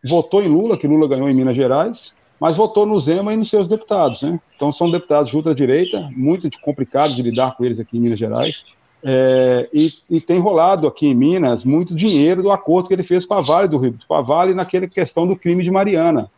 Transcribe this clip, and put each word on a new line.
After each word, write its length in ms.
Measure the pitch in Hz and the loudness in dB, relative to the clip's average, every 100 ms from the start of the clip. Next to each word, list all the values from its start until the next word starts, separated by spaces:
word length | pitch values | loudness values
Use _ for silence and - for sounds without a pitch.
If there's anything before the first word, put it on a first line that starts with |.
votou 360 | 127 170 160 196 | 0 0 2 0
em 60 | 196 | 2
Lula, 320 | 151 226 180 | 2 2 -2
que 80 | 143 | 2
Lula 220 | 151 151 | 2 2
ganhou 200 | 131 139 | 0 0
em 60 | |
Minas 220 | 131 131 123 | 2 2 0
Gerais, 580 | 131 135 196 240 - _ _ _ | 2 2 0 -6 -18 _ _ _
mas 160 | 160 | -2
votou 320 | 165 214 214 208 | 0 0 2 2
no 140 | 208 | 0
Zema 340 | 139 175 202 | 0 -2 0
e 20 | 220 | -2
nos 140 | 220 | 0
seus 160 | 208 185 | 0 0
deputados, 560 | 214 - 208 151 113 | -4 -2 0 0 0
né? 160 | 147 170 _ | -4 -6 _
Então 160 | _ 147 | _ -4
são 180 | 147 170 | 0 -2
deputados 400 | 175 175 147 147 | -2 0 0 0
de 80 | 139 | -2
ultradireita, 720 | 160 139 135 139 180 202 156 | -2 0 2 2 0 -4 -8
muito 340 | 127 135 180 160 | -4 -2 -2 -4
de-, 120 | - | -8
complicado 520 | - 143 127 135 147 123 | -8 -6 -4 -2 -2 0
de 40 | |
lidar 340 | 120 120 131 127 | -4 -2 -2 -2
com 80 | |
eles 160 | 123 117 | -4 -4
aqui 180 | 110 117 | -8 -2
em 20 | |
Minas 180 | 117 110 | -2 -2
Gerais. 460 | 113 113 151 151 - _ _ _ | -4 -4 -4 -6 -16 _ _ _
É, 680 | 135 131 131 131 127 123 123 | -2 2 2 4 2 2 0
e, 140 | 151 160 - _ | 0 0 -2 _
e 120 | 165 | -4
tem 180 | - 175 | 0 0
rolado 480 | 185 170 170 196 151 | 2 2 2 2 0
aqui 220 | - 147 | 0 0
em 80 | 123 | 2
Minas 480 | 139 185 143 - | 2 2 0 0
muito 320 | 127 151 175 165 | 0 0 -2 -2
dinheiro 480 | 214 160 151 185 | 0 2 2 2
do 80 | 190 | 0
acordo 340 | 196 - 175 180 | -2 0 0 0
que 80 | |
ele 80 | 185 | -4
fez 240 | - 180 180 | 0 -2 0
com 80 | |
a 60 | 202 | -4
Vale 260 | 139 165 196 | 0 0 2
do 100 | 151 | 0
Rio, 200 | 127 117 _ | -2 -4 _
com 80 | |
a 80 | - | -4
Vale 320 | 123 156 180 | 0 0 0
naquela 320 | 190 180 185 180 | 0 -2 -4 -4
questão 400 | - 170 - 175 | -4 -4 -2 -2
do 80 | |
crime 300 | 190 175 175 | -2 -2 0
de 60 | 180 | 0
Mariana. 580 | 190 202 180 170 147 104 | 0 0 2 2 0 -4